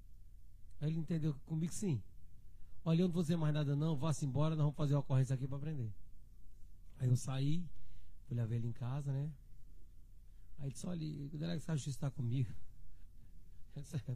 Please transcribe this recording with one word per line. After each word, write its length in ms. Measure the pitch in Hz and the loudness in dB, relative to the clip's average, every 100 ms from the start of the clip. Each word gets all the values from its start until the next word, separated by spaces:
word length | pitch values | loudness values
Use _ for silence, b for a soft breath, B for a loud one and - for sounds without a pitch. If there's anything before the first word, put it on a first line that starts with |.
| - - - - - - - - | -10 -12 -12 -12 -12 -12 -8 -4
Aí 100 | 151 | 0
ele 100 | 160 | 0
entendeu 360 | 156 165 156 143 - | 0 2 2 0 -2
comigo, 260 | 160 170 | -2 0
"Sim. 280 | - 202 117 - - - - - b b b | 0 2 0 -2 -8 -8 -8 -10 b b b
Olha, 180 | 165 165 | 4 6
eu 60 | 185 | 6
não 60 | |
vou 80 | 165 | 4
dizer 140 | 151 170 | 2 4
mais 160 | 151 | 4
nada 220 | 151 143 143 | 4 4 4
não, 200 | 160 151 | 4 4
vá-se 300 | 160 143 139 | 2 2 2
embora, 300 | 131 156 156 | 4 4 6
nós 80 | |
vamos 120 | 147 - | 4 4
fazer 200 | 143 143 | 4 4
uma 60 | |
ocorrência 340 | - 131 127 131 | 6 4 4 2
aqui 120 | 135 | 0
pra 120 | 139 | -2
prender." 320 | 151 147 110 104 - - - - - - - - - - | -2 0 -2 -2 -4 -6 -10 -10 -8 -8 -8 -10 -10 0
Aí 100 | 127 | 4
eu 80 | 123 | 4
saí, 480 | - 131 139 170 170 - b b b b - | 2 2 4 4 4 2 b b b b -4
fui 80 | 120 | 0
levar 200 | 113 120 | 0 0
ele 120 | 117 | 0
em 40 | |
casa, 380 | 110 117 143 143 | -2 -2 -2 0
né? 200 | 135 151 147 - - - - - - - - - b b - | 0 -2 -6 -10 -10 -8 -8 -10 -12 -14 -16 -14 b b -4
Aí 80 | 139 | -4
ele 80 | |
disse, 140 | - 180 | -4 -4
"Olha, 180 | 170 156 | -2 -4
o 240 | 151 143 | -4 -6
delegado 260 | 156 165 170 | -4 -2 -2
disse 80 | - | 0
que 60 | |
a 40 | 151 | 0
justiça 240 | 143 127 | 0 -2
tá 120 | 139 | -2
comigo." 380 | - 120 135 120 | 0 0 2 2
<laughs> 1200 | - - - - - - - - - - - - 147 | 2 0 -2 -4 -4 -6 -10 -12 -12 -10 -8 -8 -8
Eu 60 | |
disse, 120 | 135 151 | -6 -6
"É, 200 | - | -4